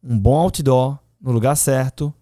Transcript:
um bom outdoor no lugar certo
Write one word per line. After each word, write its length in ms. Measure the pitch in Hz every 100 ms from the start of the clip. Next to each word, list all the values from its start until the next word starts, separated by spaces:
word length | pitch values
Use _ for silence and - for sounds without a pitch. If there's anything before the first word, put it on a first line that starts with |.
um 160 | 127 117
bom 160 | 104 143
outdoor 640 | 180 - 139 127 131 139 _ _
no 80 | 131
lugar 240 | 117 120 147
certo 560 | - 131 131 - 147 -